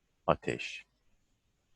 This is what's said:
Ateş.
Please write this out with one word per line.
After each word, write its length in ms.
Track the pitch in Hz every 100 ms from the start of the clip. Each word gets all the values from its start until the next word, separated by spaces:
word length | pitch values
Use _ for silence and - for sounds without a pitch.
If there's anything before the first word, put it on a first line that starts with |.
| _ _ -
Ateş. 600 | 76 - 60 - - - _ _ _ _ _ _ _ _